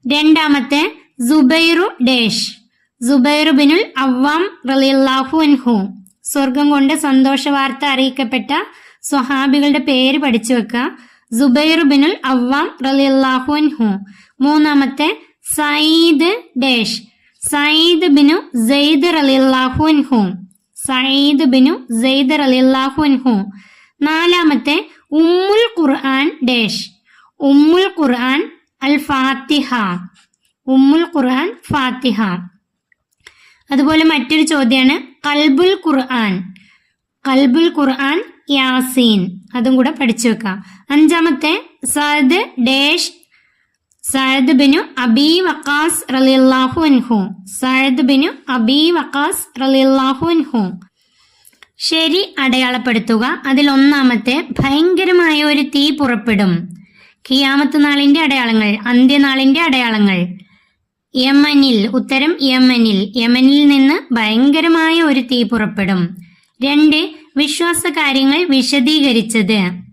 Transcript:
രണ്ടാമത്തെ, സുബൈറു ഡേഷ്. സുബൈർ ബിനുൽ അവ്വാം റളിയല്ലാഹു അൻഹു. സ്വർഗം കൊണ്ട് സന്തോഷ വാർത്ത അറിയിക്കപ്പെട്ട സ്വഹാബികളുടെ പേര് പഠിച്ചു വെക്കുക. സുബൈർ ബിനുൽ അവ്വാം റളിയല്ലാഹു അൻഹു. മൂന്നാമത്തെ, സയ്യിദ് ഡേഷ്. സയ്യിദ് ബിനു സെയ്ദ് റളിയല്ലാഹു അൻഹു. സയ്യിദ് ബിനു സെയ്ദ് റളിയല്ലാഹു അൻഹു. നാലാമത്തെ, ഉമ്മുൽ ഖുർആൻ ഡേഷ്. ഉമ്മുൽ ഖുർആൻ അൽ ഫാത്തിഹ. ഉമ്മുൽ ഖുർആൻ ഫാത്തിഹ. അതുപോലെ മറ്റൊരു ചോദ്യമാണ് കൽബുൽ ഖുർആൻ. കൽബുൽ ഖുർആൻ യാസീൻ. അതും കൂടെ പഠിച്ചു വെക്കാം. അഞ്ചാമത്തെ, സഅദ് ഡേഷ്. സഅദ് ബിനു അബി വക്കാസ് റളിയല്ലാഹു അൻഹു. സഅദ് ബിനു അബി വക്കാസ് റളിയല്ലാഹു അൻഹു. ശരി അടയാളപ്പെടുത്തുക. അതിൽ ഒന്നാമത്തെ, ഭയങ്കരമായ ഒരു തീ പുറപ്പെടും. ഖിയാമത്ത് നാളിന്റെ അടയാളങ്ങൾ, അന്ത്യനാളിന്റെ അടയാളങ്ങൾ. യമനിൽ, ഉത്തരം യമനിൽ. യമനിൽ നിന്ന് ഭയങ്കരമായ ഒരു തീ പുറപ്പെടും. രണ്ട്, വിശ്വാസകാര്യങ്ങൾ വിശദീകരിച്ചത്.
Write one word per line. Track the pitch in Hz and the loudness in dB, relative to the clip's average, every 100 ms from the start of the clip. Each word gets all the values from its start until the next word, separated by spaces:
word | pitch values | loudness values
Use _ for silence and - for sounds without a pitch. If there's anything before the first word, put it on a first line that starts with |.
| 254 | -2
രണ്ടാമത്തെ, | 294 311 320 311 285 - 285 339 - _ - 240 | 0 2 2 2 0 0 -2 -2 -6 _ -6 0
സുബൈറു | 311 254 320 330 339 403 - | 2 4 4 2 0 -2 -2
ഡേഷ്. | 247 254 220 - - - _ _ _ _ 240 | -2 0 -2 -4 -8 -12 _ _ _ _ 0
സുബൈർ | 277 269 294 302 | 2 2 0 2
ബിനുൽ | 277 285 339 - 262 | 2 2 2 -2 -4
അവ്വാം | 269 254 277 320 392 - 247 | -2 0 0 -2 -4 -6 -4
റളിയല്ലാഹു | 269 269 269 269 262 262 320 | 0 2 2 0 -2 -2 0
അൻഹു. | 302 269 247 214 190 - - _ | 2 0 0 -2 -4 -12 -20 _
സ്വർഗം | - 285 277 262 294 | -8 -4 -2 0 0
കൊണ്ട് | 285 269 | 2 0
സന്തോഷ | 302 294 262 262 269 294 | 0 0 2 2 0 -2
വാർത്ത | 277 269 262 | -2 -2 -4
അറിയിക്കപ്പെട്ട | 285 262 262 262 240 254 - 302 427 - - _ | -4 -2 -2 -2 -4 -4 -4 -6 -6 -16 -20 _
സ്വഹാബികളുടെ | - 277 262 269 277 285 285 294 | -4 -4 -2 -2 0 2 2 0
പേര് | 294 262 262 294 | 0 0 0 0
പഠിച്ചു | 285 226 226 | -2 -2 -2
വെക്കുക. | 240 208 240 285 - - _ _ 226 | -2 -2 -6 -6 -8 -20 _ _ 0
സുബൈർ | 277 254 311 320 | 2 2 2 2
ബിനുൽ | 285 285 302 403 | 2 2 2 -2
അവ്വാം | 269 254 247 277 339 - | -2 -2 0 -2 -4 -4
റളിയല്ലാഹു | 262 277 277 269 269 262 262 | -2 0 2 2 0 -2 -2
അൻഹു. | 294 302 302 220 196 - - _ _ | -2 -2 0 -2 -2 -8 -20 _ _
മൂന്നാമത്തെ, | 277 302 302 285 269 269 311 427 _ _ - | 0 2 2 0 -2 -2 -4 -4 _ _ -8
സയ്യിദ് | - 294 294 311 320 339 285 339 427 - 254 | -4 -2 0 0 2 2 2 0 -2 -8 -4
ഡേഷ്. | 269 240 214 - - _ _ _ - | -2 -2 -4 -8 -14 _ _ _ -6
സയ്യിദ് | 294 294 311 339 330 349 | -4 0 0 2 2 2
ബിനു | 285 285 339 - 240 220 | 4 4 2 -4 -4 0
സെയ്ദ് | 285 294 302 349 | 0 2 2 0
റളിയല്ലാഹു | 320 277 262 262 262 262 262 311 | 0 0 2 2 0 -2 -2 0
അൻഹു. | 302 262 233 190 190 - _ _ | 0 2 0 -2 -6 -14 _ _
സയ്യിദ് | - - 254 269 269 285 277 | -16 -6 -4 -2 0 0 2
ബിനു | 294 262 262 349 - 226 | 2 4 2 2 -6 -2
സെയ്ദ് | 262 269 262 302 | 0 0 0 0
റളിയല്ലാഹു | 277 254 262 269 269 311 | 0 2 2 2 -2 -2
അൻഹു. | 294 254 262 202 196 - - _ _ _ | 0 0 0 -2 -4 -14 -20 _ _ _
നാലാമത്തെ, | 285 320 349 349 320 262 285 311 - _ _ | -2 0 0 2 0 0 -2 -4 -6 _ _
ഉമ്മുൽ | 294 330 359 381 427 466 349 | 0 2 2 2 2 0 0
ഖുർആൻ | 294 269 269 262 294 - 247 | 0 0 -2 -2 -2 -2 -2
ഡേഷ്. | 247 214 - - _ _ _ _ _ | 0 -2 -6 -12 _ _ _ _ _
ഉമ്മുൽ | 277 277 302 349 381 359 | 2 4 6 4 0 -2
ഖുർആൻ | 277 247 254 277 453 - _ _ | -2 0 -2 -2 -4 -12 _ _
അൽ | 269 294 | -2 -2
ഫാത്തിഹ. | - 269 262 262 - 294 - 247 196 175 180 _ _ _ _ _ - | -2 -2 -2 -4 -2 -4 -2 -4 -4 -6 -12 _ _ _ _ _ -2
ഉമ്മുൽ | 262 269 320 339 330 | 2 4 4 0 -2
ഖുർആൻ | 254 254 359 466 - | -2 -2 -4 -8 -6
ഫാത്തിഹ. | 294 254 254 262 208 208 175 - _ _ _ _ _ _ _ - _ _ _ _ | -4 -2 -4 -4 -2 -4 -6 -10 _ _ _ _ _ _ _ -20 _ _ _ _
അതുപോലെ | 277 294 311 | -2 2 2
മറ്റൊരു | 320 302 240 311 | 2 0 -2 -2
ചോദ്യമാണ് | 311 294 247 262 262 311 - _ 294 | 0 0 2 2 2 0 -6 _ -4
കൽബുൽ | 294 302 269 370 392 320 | 0 2 2 2 0 -2
ഖുർആൻ. | 269 254 254 208 180 180 - _ _ _ _ _ _ 269 | -2 -2 -4 -4 -4 -8 -18 _ _ _ _ _ _ -2
കൽബുൽ | 262 277 277 330 294 | 2 2 2 0 0
ഖുർആൻ | 269 262 277 330 480 _ - | -2 -2 -2 -4 -6 _ -4
യാസീൻ. | 285 262 254 254 262 240 208 180 - - | -2 0 -2 -2 0 2 2 -2 -8 -12
അതും | 247 247 | -4 0
കൂടെ | 262 254 | 2 0
പഠിച്ചു | 311 262 220 233 | -2 -4 0 -2
വെക്കാം. | 214 208 196 - - _ | -2 -6 -10 -14 -20 _
അഞ്ചാമത്തെ, | 285 311 339 330 277 302 392 - _ | 2 4 4 0 0 -2 -4 -8 _
സഅദ് | 269 294 294 294 262 359 508 - | -6 -4 -2 0 2 0 -2 -2
ഡേഷ്. | 247 269 285 339 - _ _ _ _ _ _ _ _ _ | 0 2 0 0 -4 _ _ _ _ _ _ _ _ _
സഅദ് | - 269 262 269 254 | -6 -2 0 0 2
ബിനു | 269 277 311 - - | 4 4 2 -2 -6
അബി | 247 226 302 349 | 0 2 2 2
വക്കാസ് | 370 302 285 294 320 311 - | 0 -4 -4 -2 -2 -4 -6
റളിയല്ലാഹു | 262 262 262 262 262 262 330 | 0 2 4 2 2 -2 0
അൻഹു. | 311 262 - 220 185 - - - | 2 2 0 -2 -2 -10 -18 -8
സഅദ് | 262 262 269 254 | -4 0 0 0
ബിനു | 262 269 330 - - | 2 2 0 -6 -8
അബി | 254 220 277 320 | -2 0 2 2
വക്കാസ് | 339 302 277 302 - - - | 0 -4 -4 -4 -6 -12 -6
റളിയല്ലാഹു | 269 269 269 269 262 269 330 | 0 2 2 2 -2 -2 0
അൻഹു. | 330 - 233 185 180 - _ _ _ _ _ _ _ _ _ | 0 -2 -4 -4 -8 -20 _ _ _ _ _ _ _ _ _
ശരി | - 320 320 349 403 - | -4 -2 0 -2 -4 -4
അടയാളപ്പെടുത്തുക. | 269 254 254 247 254 226 233 220 254 381 | -2 0 -2 -2 -2 -2 0 -2 -2 -4
അതിൽ | 277 269 285 | -2 2 2
ഒന്നാമത്തെ, | 269 277 285 262 226 247 277 349 - | 4 4 4 2 0 -2 -4 -4 -4
ഭയങ്കരമായ | 269 285 339 359 370 359 330 302 | -2 0 2 0 2 2 2 2
ഒരു | 294 294 | 0 0
തീ | 277 277 285 | -2 0 -2
പുറപ്പെടും. | 285 269 233 233 202 196 170 - - - _ _ _ - | 0 -2 -2 -2 0 0 -2 -6 -16 -20 _ _ _ -4
ഖിയാമത്ത് | 262 277 285 285 302 | -2 0 0 0 0
നാളിന്റെ | 294 285 285 311 | 0 2 2 2
അടയാളങ്ങൾ, | 302 269 240 220 208 208 240 | 2 -2 0 0 0 -2 0
അന്ത്യനാളിന്റെ | 247 262 285 277 262 269 285 | 2 4 4 2 2 2 2
അടയാളങ്ങൾ. | 339 262 240 214 202 185 180 - _ _ _ _ _ _ _ | 0 0 -2 0 0 0 -4 -8 _ _ _ _ _ _ _
യമനിൽ, | 254 254 277 294 285 269 220 214 | -4 0 2 2 2 2 2 0
ഉത്തരം | 240 202 269 294 349 | -4 -2 -2 -2 -2
യമനിൽ. | 269 254 254 240 226 190 208 | -2 2 2 2 0 0 -2
യമനിൽ | 247 233 247 262 285 285 | -4 0 2 4 4 4
നിന്ന് | 277 269 339 - | 4 2 0 -2
ഭയങ്കരമായ | 233 214 220 269 311 330 330 320 330 | -4 0 2 2 2 2 0 2 0
ഒരു | 320 269 | 0 -2
തീ | 247 247 | -2 -2
പുറപ്പെടും. | 214 233 208 - 190 185 175 - - _ _ _ | -2 -2 -4 -4 -2 -2 -4 -8 -20 _ _ _
രണ്ട്, | 269 294 302 302 359 - _ 269 | -2 2 2 2 -4 -10 _ -4
വിശ്വാസകാര്യങ്ങൾ | 294 - 339 339 349 311 285 269 269 294 | -4 -2 -2 -2 -4 -4 -2 0 0 0
വിശദീകരിച്ചത്. | 359 269 247 285 254 311 277 233 226 226 190 214 180 175 - | 0 0 0 0 0 2 2 0 0 -2 0 0 -2 -6 -16